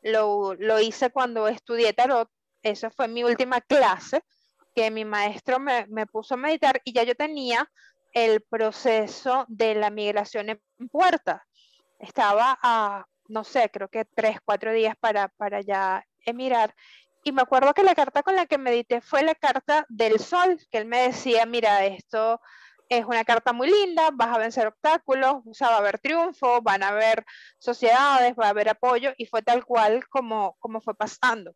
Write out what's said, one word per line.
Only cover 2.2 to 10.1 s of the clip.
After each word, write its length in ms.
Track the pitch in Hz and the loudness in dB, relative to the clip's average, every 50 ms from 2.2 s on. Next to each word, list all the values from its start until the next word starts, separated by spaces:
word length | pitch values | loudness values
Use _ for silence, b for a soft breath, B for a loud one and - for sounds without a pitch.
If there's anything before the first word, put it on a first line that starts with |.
| 226 _ _ _ _ _ _ _ | -2 _ _ _ _ _ _ _
esa 300 | _ 220 208 202 - 226 | _ -6 -4 -4 -8 -12
fue 160 | _ - 269 226 | _ -4 -6 -4
mi 160 | 226 240 240 | -4 -2 0
última 360 | 240 233 - 254 247 262 247 | 0 0 0 0 -2 -2 -4
clase, 600 | - _ 269 294 254 208 185 - - - - 311 - _ _ _ _ _ _ _ _ _ _ | -2 _ 2 4 4 4 2 -2 -6 -4 -4 -6 -6 _ _ _ _ _ _ _ _ _ _
que 160 | 247 220 220 | -2 -2 -2
mi 120 | 220 220 214 | -2 -6 -8
maestro 560 | 214 208 208 208 208 202 - _ - 254 254 | -6 -4 -4 -4 -4 -4 -8 _ -2 -2 -2
me, 280 | 277 285 254 240 208 202 | 0 -2 -2 -2 -4 -6
me 180 | 214 220 214 | -8 -8 -8
puso 300 | 214 _ 220 226 - 269 | -6 _ -10 -8 -6 -8
a 20 | 247 | -4
meditar, 420 | 262 302 320 311 - 277 269 254 _ | -2 -2 -2 2 2 0 0 0 _
y 100 | 262 226 | -4 -2
ya 80 | 247 233 | -2 0
yo 120 | 240 247 | 0 -2
tenía 520 | _ 294 311 311 294 269 247 233 226 285 _ b b b b b b _ _ _ | _ -4 -8 -6 -8 -6 -4 -2 -2 -4 _ b b b b b b _ _ _
el 280 | 240 233 226 220 214 | 0 2 2 2 0
proceso 1040 | 214 _ - 220 220 214 208 - - 262 226 220 214 208 - - - 262 247 262 254 240 | _ _ -4 -2 -2 -2 -4 -2 -2 0 0 0 -2 -4 -8 -10 -4 -2 -2 -2 -2 _
de 260 | 226 208 226 220 214 | -4 -2 0 0 0
la 160 | 214 208 208 | 0 -2 -2
migración 600 | 208 214 208 208 | -4 -4 -4 -4